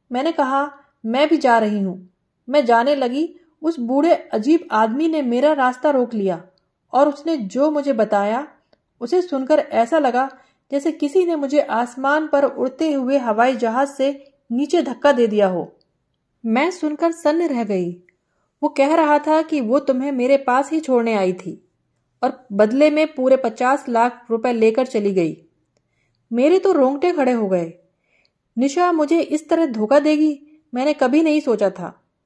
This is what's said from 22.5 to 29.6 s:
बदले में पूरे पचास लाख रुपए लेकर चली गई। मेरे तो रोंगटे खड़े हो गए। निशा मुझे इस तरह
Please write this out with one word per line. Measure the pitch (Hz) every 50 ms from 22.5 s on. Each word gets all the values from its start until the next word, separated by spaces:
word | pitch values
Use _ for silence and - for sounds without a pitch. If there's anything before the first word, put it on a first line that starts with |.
बदले | 202 202 214 214 240 277 302 302
में | 294 302 311 302 -
पूरे | - 254 262 262 262
पचास | 262 233 220 - 247 254 269 277 - 262
लाख | 233 226 233 247 240 - - -
रुपए | 226 226 226 247 240
लेकर | 226 220 220 220 269 262
चली | 247 - 220 208 202 190
गई। | 185 170 156 - - _ _ _ _ _ _ _ _ _ _ _ _ _ _ _ _ _ _
मेरे | 226 240 254 311 359 381
तो | 381 392
रोंगटे | 370 302 262 254 285 285 359 359
खड़े | 339 302 269 254
हो | 247 226 214 190
गए। | 190 175 170 165 - - _ _ _ _ _ _ _ _ _ _ _ _ _ _ _ 226
निशा | 254 277 277 349 359 359
मुझे | 349 311 302 285 330 339
इस | - - 294 302 - -
तरह | 339 330